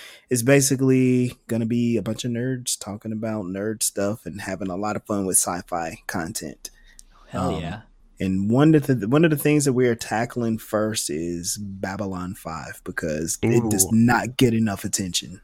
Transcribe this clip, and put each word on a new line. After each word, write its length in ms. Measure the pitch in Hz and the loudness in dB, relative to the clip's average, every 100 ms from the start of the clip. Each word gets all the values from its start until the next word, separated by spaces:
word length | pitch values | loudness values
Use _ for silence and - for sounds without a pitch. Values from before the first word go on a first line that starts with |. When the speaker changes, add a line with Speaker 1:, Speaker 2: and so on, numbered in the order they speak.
| - - - | -20 -16 -2
Speaker 1:
It's 120 | 127 | 0
basically 920 | 120 139 135 131 131 131 127 123 123 - - | 6 6 6 2 4 6 6 4 2 -4 -6
gonna 180 | 117 113 | -2 0
be 300 | 120 120 117 | 0 2 0
a 60 | |
bunch 240 | 95 110 127 | -2 -4 -4
of 60 | |
nerds 460 | 117 131 127 123 - | -4 -2 -4 -4 -6
talking 340 | - 101 110 | -8 -10 -8
about 320 | 110 113 107 90 | -6 -4 -4 -4
nerd 360 | 95 107 107 | -4 -4 -2
stuff 420 | - - 101 113 85 | -4 -2 -2 -2 -8
and 160 | 98 | -10
having 280 | 98 92 95 | -8 -6 -6
a 60 | 90 | -4
lot 200 | 104 107 | -4 -4
of 80 | - | -4
fun 200 | 104 95 | -2 0
with 120 | 87 | 0
sci-fi 640 | - 87 - 87 82 - - | 0 -4 -6 -6 -6 -8 -8
content. 640 | 92 82 - 78 - - _ - - - _ - | -8 -6 -8 -10 -14 -18 _ -20 -20 -20 _ -12
Speaker 2:
Hell 260 | - 90 80 | -4 -4 -4
Speaker 1:
Um, 60 | |
Speaker 2:
yeah. 200 | 82 107 - _ _ - | -6 -10 -14 _ _ -6
Speaker 1:
and 300 | 95 95 101 | -2 0 2
one 240 | 123 156 156 | 4 6 6
of 120 | 139 | 4
the, 200 | 127 98 | 0 2
one 160 | 147 | 4
of 80 | 170 | 4
the 60 | 147 | 2
things 260 | 151 151 | 2 2
that 80 | 143 | 2
we 140 | 123 123 | 2 2
are 80 | 113 | 0
tackling 600 | - 110 120 123 117 110 | -2 -2 -2 -2 -2 -2
first 520 | - 107 110 107 - | -2 -2 0 -2 -4
is 480 | 76 85 85 90 104 | -4 -4 -4 -6 -6
Babylon 760 | 101 98 95 98 98 90 90 101 | -8 -8 -6 -6 -6 -6 -8 -10
Five 460 | 85 80 76 - | -10 -10 -12 -14
because 540 | - - 82 76 82 - | -12 -6 -4 -4 -4 -2
it 220 | 113 120 117 | 2 2 4
does 160 | 104 92 | 2 4
Speaker 3:
Ooh. 40 | |
Speaker 1:
not 420 | 113 117 120 101 - | 6 6 4 2 2
get 180 | 127 | 4
enough 300 | 113 110 98 | 4 0 -2
attention. 560 | 104 - 92 87 - 95 | -4 -4 -2 -4 -6 -12